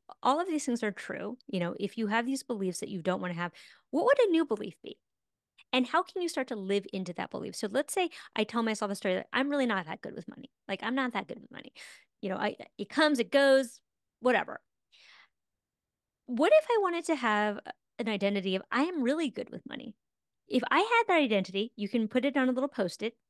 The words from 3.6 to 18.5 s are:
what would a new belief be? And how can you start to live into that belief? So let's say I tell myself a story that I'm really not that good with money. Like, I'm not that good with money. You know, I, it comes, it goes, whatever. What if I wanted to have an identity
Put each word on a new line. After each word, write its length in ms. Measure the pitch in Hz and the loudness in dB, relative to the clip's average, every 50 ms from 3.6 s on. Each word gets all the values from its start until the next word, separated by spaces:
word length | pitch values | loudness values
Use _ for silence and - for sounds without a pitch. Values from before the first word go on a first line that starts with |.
| - - - _ _ _ | -20 -20 -20 _ _ _
what 160 | - 311 - | -2 2 4
would 140 | 494 571 539 | 4 6 6
a 100 | 466 392 | 4 4
new 160 | 330 330 320 | 4 2 2
belief 300 | - 220 202 - - - _ | 0 -2 -4 -6 -8 -12 _
be? 140 | - - - _ _ _ _ _ _ _ _ _ _ _ _ - - _ | -16 -16 -16 _ _ _ _ _ _ _ _ _ _ _ _ -20 -6 _
And 120 | - 262 247 | 0 0 2
how 200 | - - 339 381 | 2 2 0 0
can 180 | - - 381 | 0 -2 -4
you 60 | 349 330 | -4 -2
start 180 | - 285 254 - | -2 -4 -4 -4
to 80 | 247 | -6
live 300 | 208 190 190 202 202 196 - | -6 -2 0 0 0 -2 -4
into 200 | - 190 180 175 170 | -6 -6 -6 -6 -6
that 180 | - - - | -8 -8 -6
belief? 240 | - - - - - | -8 -8 -8 -8 -8
So 100 | - 226 196 | -6 -6 -4
let's 240 | 208 269 302 - | -2 -2 -2 -2
say 180 | - 381 359 320 - - - - - | 0 -2 -2 -2 -4 -10 -18 -6 -4
I 80 | 220 214 | -2 -2
tell 180 | - 226 233 | -2 0 -2
myself 300 | 226 220 214 - 214 196 | 0 0 -2 -2 -4 -4
a 20 | 202 | -4
story 200 | - - 190 185 | -2 -2 -2 -2
that 100 | 185 - - | -2 -2 -2
I'm 180 | - 247 277 285 | -2 -2 0 0
really 160 | 294 285 262 | 0 0 0
not 200 | 233 202 190 165 | 0 0 -2 -4
that 140 | 156 - - | -6 -10 -10
good 140 | - - - | -10 -12 -12
with 140 | - - - | -12 -14 -14
money. 200 | - - - - _ _ _ - | -16 -18 -20 -20 _ _ _ -8
Like, 120 | 196 - 208 | -8 -6 -4
I'm 100 | 226 254 | -4 -2
not 180 | 269 254 240 226 | -2 -2 -2 -4
that 120 | 196 175 | -6 -6
good 140 | - - - | -6 -10 -14
with 100 | - - | -16 -18
money. 220 | - - - - - - - - - - _ _ _ _ | -18 -18 -18 -18 -20 -20 -20 -20 -20 -20 _ _ _ _
You 80 | 208 190 | -6 -6
know, 60 | 185 | -4
I, 200 | - 202 214 - - - - _ - | -2 -2 -4 -4 -6 -12 -14 _ -12
it 100 | 202 - | -12 -4
comes, 300 | - 285 311 302 294 240 | 2 4 4 4 4 2
it 120 | 220 - | 0 2
goes, 500 | - 277 277 277 269 269 262 233 - - _ _ _ _ _ _ _ _ | 4 6 6 8 6 6 4 0 -6 -18 _ _ _ _ _ _ _ _
whatever. 400 | 226 254 240 185 - - - - _ _ _ _ _ _ _ - - - - - - _ _ _ _ _ _ _ _ _ _ _ _ _ _ _ _ _ _ _ _ | 0 2 2 2 0 -2 -8 -14 _ _ _ _ _ _ _ -20 -20 -20 -20 -20 -20 _ _ _ _ _ _ _ _ _ _ _ _ _ _ _ _ _ _ _ _
What 260 | 254 247 226 311 - 605 | -4 0 2 4 6 6
if 100 | 622 - - | 6 6 6
I 80 | 466 427 | 2 2
wanted 240 | 392 349 339 339 320 | 2 2 0 0 0
to 100 | - 320 | 0 0
have 440 | 254 247 220 208 208 214 214 202 - - - - _ _ _ _ - | 2 2 2 4 4 2 0 0 -4 -8 -14 -16 _ _ _ _ -6
an 100 | 220 220 | -2 -2
identity 480 | 208 196 196 202 208 196 180 196 | 0 2 2 2 2 2 0 0